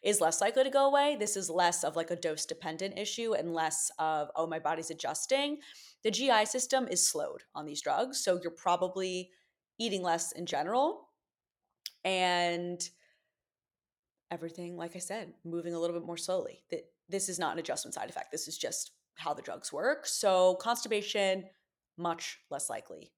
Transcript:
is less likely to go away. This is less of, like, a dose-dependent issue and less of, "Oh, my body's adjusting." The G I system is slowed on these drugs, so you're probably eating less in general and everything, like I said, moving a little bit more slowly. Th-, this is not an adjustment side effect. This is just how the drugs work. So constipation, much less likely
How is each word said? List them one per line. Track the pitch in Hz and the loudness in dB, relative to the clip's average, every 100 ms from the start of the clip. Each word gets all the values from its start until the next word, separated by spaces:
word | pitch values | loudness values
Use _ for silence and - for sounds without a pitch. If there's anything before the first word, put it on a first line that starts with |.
is | 196 202 | 2 4
less | 165 165 | 4 4
likely | 202 262 | 2 4
to | 262 | 4
go | 269 277 | 6 6
away. | 285 294 277 | 6 4 2
This | 208 196 | -2 -2
is | 165 | -2
less | 170 175 175 | 2 2 2
of, | 170 165 | 0 -2
like, | 165 | -2
a | 175 | -2
dose-dependent | 165 151 - - 170 160 196 - | -2 -4 -6 -6 -8 -6 -6 -4
issue | - - 233 | -6 -4 0
and | 208 170 | 0 0
less | 165 160 156 - - | 0 0 0 -2 0
of, | 160 156 147 | 0 0 -2
"Oh, | - 165 | -2 -2
my | 160 | 0
body's | 147 160 165 | -2 -2 -4
adjusting." | 160 123 151 - 269 285 294 - - - _ | -6 -4 -4 0 2 2 -4 -10 -20 -20 _
The | 226 | -2
G | 220 262 | 2 4
I | 220 | 6
system | 214 254 - 262 247 | 4 0 2 2 2
is | 180 - | 2 2
slowed | 156 151 - - | 2 -4 -6 -12
on | - | -10
these | 151 147 | -8 -4
drugs, | 147 143 262 277 | 0 2 0 0
so | - 175 | 0 0
you're | 170 | -2
probably | 170 185 175 185 190 185 180 180 _ _ _ _ - | -2 2 4 2 0 -2 -4 -8 _ _ _ _ -6
eating | 226 190 | -2 0
less | 180 165 170 | 2 0 0
in | - 175 | -6 -4
general | 147 165 240 302 - - _ _ _ _ _ _ _ - _ | -2 0 2 2 0 -14 _ _ _ _ _ _ _ -16 _
and | 185 185 180 175 175 170 175 175 - _ _ _ _ _ _ _ _ _ _ _ _ _ _ | -2 2 2 4 2 0 -4 -6 -8 _ _ _ _ _ _ _ _ _ _ _ _ _ _
everything, | 170 165 170 175 175 | -8 -8 -8 -10 -8
like | 170 180 | -10 -10
I | |
said, | - 214 180 - | -8 -8 -8 -14
moving | 170 170 170 | -8 -6 -4
a | 170 | -2
little | 170 | 0
bit | 170 165 | -2 -6
more | 170 | -8
slowly. | - 180 - - _ | -2 -2 -2 -12 _
Th-, | - - _ _ | -8 -8 _ _
this | 190 190 | -4 -2
is | 175 | 0
not | 160 | 0
an | 160 | 0
adjustment | 160 131 - | -2 -4 -4
side | - 107 | -8 -8
effect. | - - | -8 -8
This | - - | -8 -6
is | - | -4
just | - - - _ _ | -4 -4 -6 _ _
how | - 156 | -8 -4
the | 147 | -4
drugs | - - - | -6 -10 -8
work. | 143 220 302 - | -2 0 0 -4
So | - 202 185 185 185 | 2 4 8 6 6
constipation, | 226 240 214 208 202 208 196 190 185 _ _ _ _ - | 0 -2 0 -2 0 2 2 0 -4 _ _ _ _ -4
much | 175 165 - - _ | -4 -2 -6 -12 _
less | 139 - | -8 -6
likely | 110 - 80 - | -8 -10 -18 -18